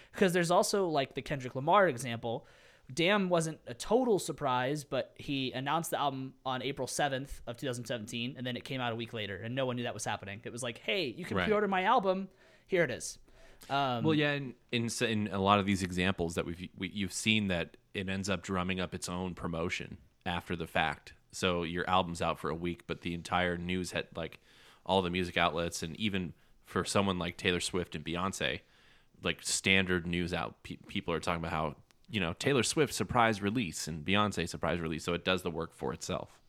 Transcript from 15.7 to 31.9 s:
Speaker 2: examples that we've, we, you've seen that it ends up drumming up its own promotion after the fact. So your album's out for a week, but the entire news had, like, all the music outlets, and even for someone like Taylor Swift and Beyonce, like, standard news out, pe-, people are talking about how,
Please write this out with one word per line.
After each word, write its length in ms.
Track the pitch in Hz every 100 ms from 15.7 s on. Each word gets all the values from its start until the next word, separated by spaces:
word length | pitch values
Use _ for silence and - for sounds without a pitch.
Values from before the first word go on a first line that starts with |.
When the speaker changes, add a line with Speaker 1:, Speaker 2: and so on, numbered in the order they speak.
| 95
Speaker 2:
examples 520 | 92 90 92 95 85 85
that 100 | 80
we've, 240 | 85 92 -
we, 120 | 92
you've 220 | 104 95
seen 360 | - 113 110 101
that 280 | 87 82 - _
it 140 | 101 95
ends 220 | 95 98
up 140 | 92
drumming 360 | - 95 90 92
up 140 | 90
its 160 | 90 -
own 240 | 90 92
promotion 640 | 85 90 82 87 - - - - _ -
after 300 | 87 - 87
the 120 | 80
fact. 460 | 92 80 73 - - _
So 320 | - 95 87
your 260 | 82 87 85
album's 320 | 92 90 85
out 160 | 85 76
for 140 | 82
a 40 | 80
week, 300 | 87 82 -
but 160 | 80
the 140 | 90 85
entire 420 | 82 90 90 87
news 340 | 87 92 87
had, 160 | 85 - -
like, 240 | 80 - _ - - - -
all 160 | 95
the 80 | 87
music 280 | 90 87 90
outlets, 440 | 85 78 85 -
and 180 | 85 76
even 340 | 107 95 87 - _ _ -
for 200 | - 87
someone 320 | 107 98 90
like 180 | 87 -
Taylor 240 | 98 87
Swift 360 | - 92 85 82
and 100 | 73
Beyonce, 560 | 85 95 - 71 64 - _ - - _ _
like, 160 | 90 82
standard 640 | - - - 95 92 90 85
news 280 | 87 85
out, 280 | 85 57 -
pe-, 140 | - - -
people 260 | 101 92
are 60 | 80
talking 220 | - 85
about 80 | 82
how, 240 | 85 78 69 -